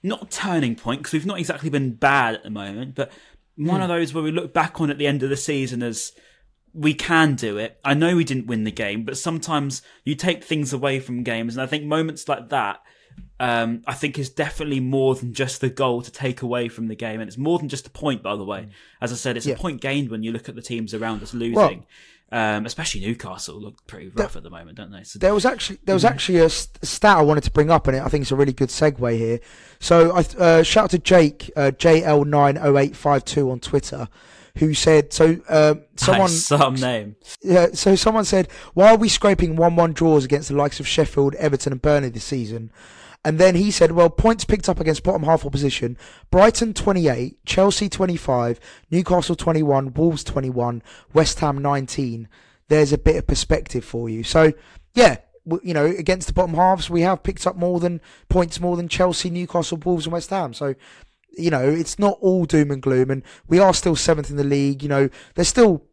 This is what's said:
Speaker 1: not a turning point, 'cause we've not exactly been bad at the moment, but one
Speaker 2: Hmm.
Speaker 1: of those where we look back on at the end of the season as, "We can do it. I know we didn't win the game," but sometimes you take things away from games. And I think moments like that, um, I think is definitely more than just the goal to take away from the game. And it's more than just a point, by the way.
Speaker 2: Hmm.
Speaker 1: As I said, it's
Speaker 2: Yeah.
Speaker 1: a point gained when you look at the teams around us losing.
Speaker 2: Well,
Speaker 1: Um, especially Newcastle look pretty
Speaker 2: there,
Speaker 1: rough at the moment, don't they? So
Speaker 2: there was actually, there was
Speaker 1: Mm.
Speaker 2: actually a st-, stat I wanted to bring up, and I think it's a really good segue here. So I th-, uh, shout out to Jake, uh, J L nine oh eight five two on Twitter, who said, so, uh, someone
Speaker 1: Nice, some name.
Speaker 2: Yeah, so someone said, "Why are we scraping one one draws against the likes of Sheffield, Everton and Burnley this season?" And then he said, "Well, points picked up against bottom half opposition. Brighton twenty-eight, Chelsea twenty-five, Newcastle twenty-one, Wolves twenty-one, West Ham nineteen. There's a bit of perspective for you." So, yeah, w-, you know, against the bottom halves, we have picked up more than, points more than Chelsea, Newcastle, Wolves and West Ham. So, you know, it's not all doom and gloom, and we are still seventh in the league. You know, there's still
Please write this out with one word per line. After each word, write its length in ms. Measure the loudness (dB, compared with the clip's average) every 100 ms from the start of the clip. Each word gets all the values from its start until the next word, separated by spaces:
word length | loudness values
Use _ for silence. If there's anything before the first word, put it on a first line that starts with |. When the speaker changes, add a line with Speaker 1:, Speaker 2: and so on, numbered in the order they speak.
Speaker 1:
not 220 | -6 -8
a 20 | -10
turning 500 | -8 -4 -2 -2 -4
point, 260 | -8 -8
'cause 120 | -6
we've 120 | -6 -6
not 140 | -8
exactly 300 | -8 -8 -6
been 240 | -4 -4
bad 420 | -2 0 2 0 -4
at 80 |
the 60 | -10
moment, 440 | -12 -10 -12 -14
but 160 | -8 -10 -10 _ _ _ -8
one 220 | -4 -2
Speaker 2:
Hmm. 60 |
Speaker 1:
of 40 | -2
those 260 | -2 -4
where 80 | -4
we 100 | -6
look 180 | -6 -4
back 280 | -4 -4 -2
on 80 | -4
at 80 | -2
the 100 | -2
end 160 | -2
of 60 | -4
the 80 | -4
season 440 | -4 -4 -4 -6
as, 300 | -6 -8 -12 _ _ _ _ _ _
"We 200 | -4 -2
can 420 | -2 -2 2 2 0
do 220 | -4 -6
it. 220 | -8 _ -4
I 80 |
know 240 | 0 2 0
we 80 | 0
didn't 220 | -4 -6
win 180 | -4 -4
the 60 |
game," 340 | -6 -6 -6 -8
but 100 | -8
sometimes 640 | -8 -8 -6 -6 -4 -10 _ _
you 100 | -8 -4
take 280 | -4 -6
things 300 | -6 -6 -4
away 260 | -4 -4 -4
from 240 | -6 -8
games. 320 | -6 -6 -6 -8
And 60 |
I 40 | -6
think 180 | -8 -4
moments 420 | -4 -4 -8 -8
like 220 | -8 -4
that, 320 | -4 -4 -8 _ _ _ -20 -20 _
um, 420 | -2 -2 -2 -4 -8
I 60 |
think 260 | -6 -6 -6
is 100 | -8
definitely 520 | -6 -6 -6 -6 -4
more 340 | -2 0 0 0
than 180 | -6
just 280 | -6 -8 -4
the 80 | -6
goal 320 | -2 -2 -2
to 100 | -6
take 300 | -8 -8 -6
away 260 | -6 -4 -6
from 200 | -8 -10
the 80 | -8
game. 260 | -10 -10
And 60 | -12
it's 80 | -8
more 220 | -2 -2
than 100 | -4
just 180 | -10 -14
a 40 |
point, 300 | -8 -6 -6
by 120 | -6 -8
the 80 |
way. 200 | -8 -10
Speaker 2:
Hmm. 60 | -12 -20 _ _
Speaker 1:
As 140 | -8
I 20 | -6
said, 220 | -6 -6
it's 80 | -6
Speaker 2:
Yeah. 80 | -6
Speaker 1:
a 20 |
point 220 | -8 -8
gained 300 | -6 -4 -4
when 120 | -6
you 100 | -8
look 160 | -8 -12
at 60 | -18
the 60 |
teams 320 | -10 -10 -8
around 300 | -8 -8 -8
us 100 | -10
losing. 220 | -8 -4 2
Speaker 2:
Well, 300 | 0 0 -18 _ _ _ _
Speaker 1:
Um, 340 | -4 -2 -4 -6
especially 360 | -8 -8 -8
Newcastle 600 | -8 -8 -10 -14 -14 -14
look 240 | -18 -20 -20
pretty 240 | -20 -14
Speaker 2:
there, 140 | -6 -6
Speaker 1:
rough 100 | -6
at 60 |
the 80 | -14
moment, 260 | -20 -20 -20
don't 140 | -20
they? 120 | -20
So 160 | -20 -2
Speaker 2:
there 160 | 0 2
was 100 | 0
actually, 320 | -2 -10 -8 -2
there 80 |
was 100 | 2
Speaker 1:
Mm. 60 | 2
Speaker 2:
actually 280 | 0 0 4
a 100 | 4
st-, 340 | 2 -10 -12
stat 340 | -10 0 4 6
I 40 |
wanted 220 | 6 2
to 80 | 0
bring 180 | 0 4
up, 160 | 2 2
and 80 | -2
I 100 | -2
think 160 | -4
it's 80 | -2
a 40 | 2
really 180 | 2
good 160 | 2 -4
segue 460 | 0 -2 0 -2 -2
here. 240 | -2 -4 -8 -20 -20 _
So 360 | 4 6 6 4
I 80 |
th-, 180 | 0 2
uh, 220 | 6 6
shout 220 | 6 4 2
out 40 |
to 60 | 0
Jake, 540 | 4 6 6 0 -10 0
uh, 140 | 0
J 340 | 2 4 4
L 220 | 4 2 4
nine 320 | 4 4 2
oh 160 | 2 2
eight 160 | 2 -2
five 280 | 0 0
two 280 | 0 -2 -2
on 80 | -4
Twitter, 480 | -4 -4 -4 -12 -12 _ -20 -20 _ -2
who 160 | 0
said, 400 | 2 4 4 4
so, 280 | 2 4 2 0
uh, 280 | 4 4 2 -6 -4
someone 260 | 0 4 2
Speaker 1:
Nice, 120 | 0 0
some 280 | 2 2 0
name. 420 | -2 -4 -8 -18 -20 -12
Speaker 2:
Yeah, 240 | 2 4 4
so 200 | 2 2 4
someone 300 | 4 0 0
said, 220 | 0 0 -6 -8
"Why 160 | 6 8
are 80 | 8
we 120 | 4
scraping 460 | 2 2 2 0 2
one 200 | 2 4
one 180 | 2
draws 320 | 2 4 4 4
against 220 | -2 -2
the 60 | -2
likes 240 | -2 -2
of 80 | -4
Sheffield, 480 | 0 0 2 0 0
Everton 360 | -2 -2 -4
and 80 | -2
Burnley 260 | 0 2 0
this 140 | -8
season?" 480 | -8 -8 -6 -10 -14 _ -20 -20 -20 -8 -4
And 140 | 4
then 160 | 4 4
he 160 | 0
said, 220 | 4 2
"Well, 160 | 6 4
points 340 | 4 2 2
picked 240 | 0 0 0
up 140 | -2
against 200 | 0 0
bottom 220 | 0 0
half 220 | 2 2 0
opposition. 520 | -2 -2 -2 -6 -8 -18 -20 0
Brighton 440 | 6 6 4 -4
twenty-eight, 640 | -2 0 2 2 0 -6 -10 -4
Chelsea 420 | 2 2 2 -4
twenty-five, 720 | -2 -2 -2 0 0 0 -4 -10 -20 _
Newcastle 460 | -2 2 0 0 -2
twenty-one, 560 | 0 0 2 0 0
Wolves 320 | 0 0 0 -6
twenty-one, 580 | -6 -4 -4 -4 -6 -12 -20 _
West 260 | 2 2 0
Ham 180 | -2 -2
nineteen. 680 | -2 -4 -4 -6 -6 -8 -14 _ _ _ _
There's 240 | 2 4
a 60 | 4
bit 180 | 2 2
of 100 | 0
perspective 600 | -2 0 -2 -2 -8 -6
for 240 | -8 -6
you." 140 | -6 0
So, 260 | 6 6 4 _ -20 _
yeah, 260 | 4 4 4 _ _ -6
w-, 180 | -6 -2
you 80 |
know, 120 | 0 0
against 420 | 0 -2 -2 -2
the 60 |
bottom 220 | 0 0 2
halves, 340 | 2 2 0
we 100 | 0
have 200 | 2 0
picked 240 | -4 -4 -4
up 80 | -2
more 240 | -2 0
than, 220 | -2 -4 _ -20 _
points 320 | 0 0 -2
more 160 | -4 -4
than 140 | -4
Chelsea, 400 | -4 -2 -2 -4
Newcastle, 480 | -6 -4 -4 -4 -6 -2
Wolves 200 | -2 -2
and 60 |
West 180 | -8 -6
Ham. 240 | -6 -6
So, 220 | -6 -8 -8 -14 -20 _ _ _ -4
you 120 | -2
know, 140 | 0
it's 340 | 0 0 -4 0
not 200 | 0 2
all 240 | 0 2
doom 280 | 2 2 2
and 100 | -2
gloom, 280 | 0 0 0
and 140 | -2 -8 -20 0
we 100 | 4
are 160 | 6
still 220 | 4 0 0
seventh 360 | 0 0 -2
in 40 | -4
the 80 |
league. 400 | 0 0 0 -2
You 60 | -2
know, 200 | 0 0 -2 -12 -2
there's 120 | 0
still 380 | 6 6 4 _